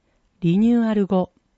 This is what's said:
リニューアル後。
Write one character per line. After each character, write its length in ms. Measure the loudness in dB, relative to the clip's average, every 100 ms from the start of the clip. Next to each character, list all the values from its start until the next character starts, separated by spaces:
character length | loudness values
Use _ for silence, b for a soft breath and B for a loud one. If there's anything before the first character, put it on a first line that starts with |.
| _ _ _ _
リ 180 | -2 2
ニ 120 | 2
ュ 120 | 2
ー 60 | 0
ア 40 |
ル 140 | -2 -2
後。 260 | -2 -4 _ _